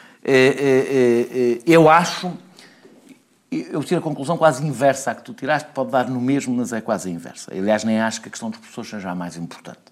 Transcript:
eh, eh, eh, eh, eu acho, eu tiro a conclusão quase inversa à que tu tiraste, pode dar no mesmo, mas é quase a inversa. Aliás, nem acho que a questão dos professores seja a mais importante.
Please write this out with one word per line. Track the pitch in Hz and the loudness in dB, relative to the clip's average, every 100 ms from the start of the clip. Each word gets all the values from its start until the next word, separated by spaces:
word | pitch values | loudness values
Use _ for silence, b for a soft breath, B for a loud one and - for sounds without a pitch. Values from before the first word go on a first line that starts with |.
| b b | b b
eh, | - | 2
eh, | 131 131 131 | 4 4 4
eh, | 139 131 131 135 123 117 117 | 2 2 2 2 4 2 0
eh, | 127 123 120 165 | -2 0 0 4
eu | 165 156 | 6 8
acho, | 165 175 - 180 165 - b b b b b _ - _ _ - | 6 4 -4 -8 -10 -18 b b b b b _ -20 _ _ -8
eu | 156 - 160 | -8 -6 -8
tiro | 135 170 | -2 -2
a | |
conclusão | 156 139 135 - | -2 -6 -4 2
quase | 160 147 151 | 2 2 -4
inversa | 113 139 131 - | 0 2 2 -4
à | 113 | -8
que | |
tu | - | -10
tiraste, | 113 135 147 - | -12 -4 -4 -4
pode | - 127 | -6 -2
dar | 131 123 | -2 -2
no | 127 | -2
mesmo, | 123 139 131 | 0 -2 -2
mas | 123 117 | -4 -2
é | 113 | -6
quase | 110 104 92 | -4 -4 -4
a | |
inversa. | 85 - - - | -10 -12 -18 -12
Aliás, | 87 98 107 110 | -6 0 0 0
nem | 110 | -2
acho | 113 110 | -2 -4
que | 107 | -12
a | |
questão | - 113 | -12 -12
dos | 107 | -12
professores | - - 107 | -16 -16 -14
seja | 107 92 | -12 -8
a | 90 | -8
mais | 87 80 | -8 -10
importante. | 85 - - - _ | -14 -14 -20 -20 _